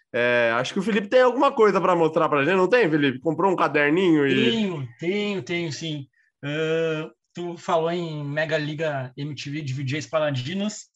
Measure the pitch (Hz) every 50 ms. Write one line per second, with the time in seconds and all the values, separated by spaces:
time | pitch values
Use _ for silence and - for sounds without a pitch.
0 | _ _ - 117 120 123 120 120 117 117 113 120 127 - - 202 175 226 202 220
1 | 202 202 254 254 254 247 233 254 285 277 - - 220 208 - 196 170 185 180 170
2 | 165 156 156 165 160 147 151 143 139 156 190 190 185 185 240 247 220 160 151 151
3 | 143 139 120 127 131 165 156 160 175 196 180 180 175 156 143 151 147 143 151 180
4 | 196 175 160 151 139 139 135 - 226 233 233 226 214 190 175 147 131 117 - -
5 | 160 175 202 208 208 208 202 185 - - 175 170 170 160 135 - 165 160 151 147
6 | 131 - _ _ _ _ _ _ - 139 147 156 160 156 160 165 165 160 156 156
7 | 160 165 - _ _ _ - 180 175 175 165 143 - 190 180 160 160 165 170 180
8 | 170 160 156 147 147 143 143 156 160 151 160 156 147 147 156 147 160 156 147 135
9 | 127 127 127 139 143 151 147 143 - 147 143 156 156 131 127 139 139 127 143 156
10 | 147 - 160 160 156 151 139 123 123 143 185 196 202 208 208 - - _ _